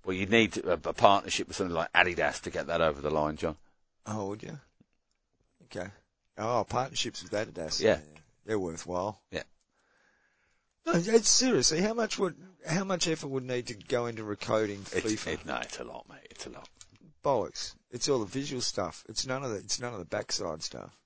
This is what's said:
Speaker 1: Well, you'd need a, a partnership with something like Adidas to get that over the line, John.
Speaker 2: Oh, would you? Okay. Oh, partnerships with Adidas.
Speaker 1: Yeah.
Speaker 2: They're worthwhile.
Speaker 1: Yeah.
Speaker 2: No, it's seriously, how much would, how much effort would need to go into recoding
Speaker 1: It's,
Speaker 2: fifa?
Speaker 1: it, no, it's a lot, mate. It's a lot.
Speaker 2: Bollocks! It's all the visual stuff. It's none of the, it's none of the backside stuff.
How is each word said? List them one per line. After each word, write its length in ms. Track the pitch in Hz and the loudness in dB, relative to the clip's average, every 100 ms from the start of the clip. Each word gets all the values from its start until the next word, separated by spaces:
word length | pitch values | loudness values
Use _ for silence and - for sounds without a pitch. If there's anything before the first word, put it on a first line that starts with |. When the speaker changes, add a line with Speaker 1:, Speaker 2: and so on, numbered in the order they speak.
Speaker 1:
Well, 100 | 95 | -2
you'd 140 | 92 98 | -2 4
need 260 | 117 107 - | 4 4 2
a, 140 | - | 0
a 200 | 85 80 | 0 0
partnership 560 | - 107 98 - - - | 6 8 8 4 -4 -4
with 80 | - | -4
something 180 | 92 | -2
like 160 | 82 82 | -2 2
Adidas 480 | 90 90 82 73 - | 4 4 4 0 0
to 60 | 90 | -6
get 180 | 85 71 | -6 -2
that 120 | 82 | 2
over 220 | 80 71 | 4 2
the 80 | 69 | 0
line, 260 | 78 76 | 0 0
John. 220 | 76 82 78 - _ _ _ | -2 -4 -6 -16 _ _ _
Speaker 2:
Oh, 220 | - 107 98 | -8 -6 -6
would 140 | 107 | -8
you? 140 | - 143 _ _ _ _ _ _ _ _ _ _ | -10 -14 _ _ _ _ _ _ _ _ _ _
Okay. 220 | - - 95 101 _ _ _ - | -14 -10 -10 -12 _ _ _ -6
Oh, 280 | 110 120 98 | 0 0 0
partnerships 540 | 120 131 - 120 - | -2 -2 -2 -4 -6
with 120 | 90 | -4
Adidas. 480 | 104 110 87 80 - | -4 -4 -6 -6 4
Speaker 1:
Yeah. 160 | 110 92 76 76 _ _ | 4 4 -2 -20 _ _
Speaker 2:
They're 120 | - 107 | -2 -2
worthwhile. 640 | 90 80 - 90 101 101 _ | 0 -6 -4 -2 -2 -6 _
Speaker 1:
Yeah. 140 | 85 - _ _ _ _ _ _ _ _ _ _ _ _ _ | -8 -8 _ _ _ _ _ _ _ _ _ _ _ _ _
Speaker 2:
No, 80 | 330 | 0
it's 320 | 175 180 226 208 | 0 6 4 6
seriously, 540 | - 254 180 117 156 | 6 6 6 4 4
how 120 | 208 | 2
much 240 | 233 214 - | 0 -2 0
would, 180 | 226 - - _ | 0 -2 -20 _
how 200 | - 202 | -2 -2
much 240 | 196 180 170 | 0 0 0
effort 180 | 160 147 | 0 -2
would 160 | 135 | -4
need 240 | 127 123 120 | -2 -4 -4
to 60 | |
go 320 | 107 - 123 | -12 -2 0
into 180 | 120 113 | 0 -4
recoding 580 | 107 104 - 110 107 101 95 | -6 -6 2 2 2 -2 -4
Speaker 1:
It's, 100 | 92 110 110 | -2 0 -2
Speaker 2:
fifa? 80 | - | -2
Speaker 1:
it, 120 | 78 | -6
no, 120 | - 64 | -4 -6
it's 220 | 60 - | -6 -10
a 40 | |
lot, 220 | 60 60 - | -10 -12 -16
mate. 200 | - - | -20 -20
It's 160 | - | -16
a 40 | - | -14
lot. 180 | - - _ - - - _ | -14 -20 _ -20 -20 -20 _
Speaker 2:
Bollocks! 500 | 147 127 85 - - - _ | 0 2 0 -6 -10 -12 _
It's 160 | 120 - | -4 0
all 120 | 131 | 0
the 60 | |
visual 360 | 101 127 147 131 | 0 -4 -4 -4
stuff. 420 | - - 87 - - | -2 -2 -4 -6 -8
It's 160 | - 131 | -6 -4
none 160 | 131 | -4
of 60 | 135 | -4
the, 80 | 104 | -6
it's 240 | 98 - | -4 -6
none 100 | 123 | -4
of 60 | 110 | -8
the 60 | |
backside 580 | 82 107 - - 90 78 | -4 -4 -2 -4 -4 -4
stuff. 320 | - 57 50 - | -8 -10 -14 -18